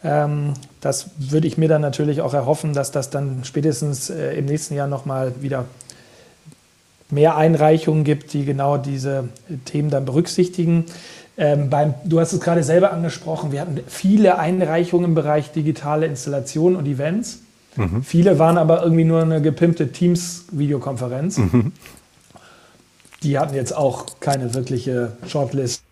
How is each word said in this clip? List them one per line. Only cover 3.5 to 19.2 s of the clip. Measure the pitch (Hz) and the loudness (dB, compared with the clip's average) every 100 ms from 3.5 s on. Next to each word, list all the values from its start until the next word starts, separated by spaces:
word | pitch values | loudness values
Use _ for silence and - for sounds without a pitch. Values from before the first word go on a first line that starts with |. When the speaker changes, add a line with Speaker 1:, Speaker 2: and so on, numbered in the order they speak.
| - 151 143 151 139 - | -2 -2 -2 -4 -4 -6
Speaker 1:
äh, | 170 139 | -6 -6
im | 143 143 | -4 -2
nächsten | 151 - | -4 -4
Jahr | 143 139 | -6 -4
noch | 139 139 | -6 -6
mal | 131 131 127 | -4 -4 -6
wieder | 139 135 127 - - - - - - _ - - _ _ _ _ _ | -6 -6 -8 -12 -20 -20 -20 -20 -20 _ -20 -20 _ _ _ _ _
mehr | 143 156 156 | 4 4 6
Einreichungen | 160 160 151 160 160 156 | 4 6 4 4 2 0
gibt, | 147 147 - | 2 0 -2
die | 147 | -6
genau | 139 139 139 143 | -4 0 0 0
diese | 135 139 135 135 127 - - 151 127 | -2 -6 -4 -4 -6 -10 -14 -12 -6
Themen | 147 151 | -4 0
dann | 143 135 | -2 0
berücksichtigen. | 131 170 - 180 - 170 170 165 - - - - - | 0 0 0 -2 0 0 2 0 -10 -20 -20 -20 -2
Ähm, | 156 147 143 | 2 2 2
beim, | 143 151 131 | 2 0 0
du | 185 165 | 0 2
hast | 165 | 2
es | 185 | 0
gerade | - 170 | 0 0
selber | 143 165 190 | 4 4 4
angesprochen, | 165 165 - - 160 156 | 2 -4 -6 -8 -6 -4
wir | 139 | -6
hatten | 175 139 120 | -6 -8 -8
viele | - 190 208 202 180 | -4 2 6 6 4
Einreichungen | 160 185 170 165 175 175 175 | 2 0 2 0 2 2 2
im | 160 | 2
Bereich | 147 151 143 | 2 0 0
digitale | - 151 151 147 151 156 | -2 -2 -2 -2 -2 -2
Installation | 139 - 143 120 156 170 185 | -4 -6 -6 -4 0 2 2
und | 143 | 0
Events. | 131 147 190 240 - _ _ _ - | -2 -2 -2 -4 -12 _ _ _ -4
Speaker 2:
Mhm. | 98 98 | -2 -2
Speaker 1:
Viele | 135 165 180 160 | 0 4 6 6
waren | 160 170 | 4 4
aber | 160 165 | 4 4
irgendwie | 175 165 | 4 4
nur | 160 165 | 4 4